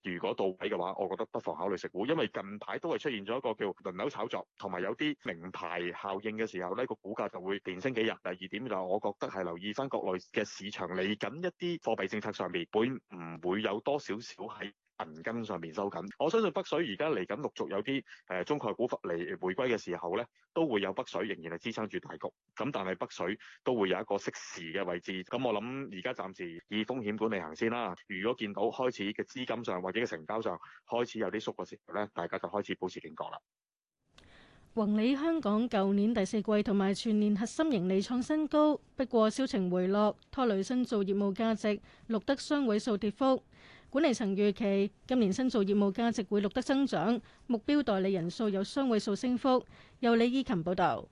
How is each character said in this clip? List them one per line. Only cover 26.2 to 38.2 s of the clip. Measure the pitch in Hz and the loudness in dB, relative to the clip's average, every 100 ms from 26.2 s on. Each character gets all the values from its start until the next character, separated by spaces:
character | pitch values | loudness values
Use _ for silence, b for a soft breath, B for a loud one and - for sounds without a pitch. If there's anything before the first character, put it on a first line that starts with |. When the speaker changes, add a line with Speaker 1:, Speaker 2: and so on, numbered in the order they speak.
Speaker 1:
暫 | 95 92 | -8 -8
時 | 87 82 _ | -10 -10 _
以 | 104 | -4
風 | 107 131 | -2 -2
險 | 104 107 | -2 0
管 | 110 | 0
理 | 104 | 0
行 | 80 | -4
先 | 80 113 | -2 -2
啦。 | 120 110 87 - | 0 -4 -6 -10
如 | 95 104 | -4 -2
果 | 123 | -2
見 | 107 | -4
到 | 98 | -2
開 | 113 - 127 - | -2 2 -2 0
始 | 98 | -4
嘅 | 107 | -2
資 | - 131 127 | -6 -6 -4
金 | 113 | -4
上 | 120 92 | -2 -2
或 | 92 | -2
者 | 95 | -2
嘅 | 120 | -2
成 | 87 78 | -4 -4
交 | 107 | -2
上 | 110 87 B B _ | -2 -4 B B _
開 | 117 120 | -2 0
始 | 113 | 0
有 | 101 | -2
啲 | 101 | -2
縮 | 110 - | -4 -6
嘅 | 90 | -8
時 | 87 - | -10 -8
候 | |
呢， | 90 104 | -4 -4
大 | - 85 | -4 -4
家 | 98 | -4
就 | 87 | -2
開 | 104 101 | -4 -2
始 | 95 | -4
保 | 92 | -4
持 | - | -6
警 | 80 | -12
覺 | 78 | -10
啦。 | - - _ _ _ _ _ _ _ - b b b b b | -10 -10 _ _ _ _ _ _ _ -20 b b b b b
Speaker 2:
宏 | - 208 208 | -2 2 4
利 | 226 269 | 4 2
香 | 320 330 | 2 2
港 | 226 214 247 | 2 2 2
舊 | 214 196 | 2 4
年 | 202 208 | 4 4
第 | 233 | 2
四 | 185 220 | 2 0
季 | 208 208 | 2 2
同 | 208 202 | 4 4
埋 | 190 | 4
全 | 196 240 214 | 2 2 4
年 | 208 | 4
核 | 202 226 | 4 0
心 | - 320 | 0 2
盈 | 233 180 | 4 4
利 | 190 | 2
創 | 196 247 | 2 -2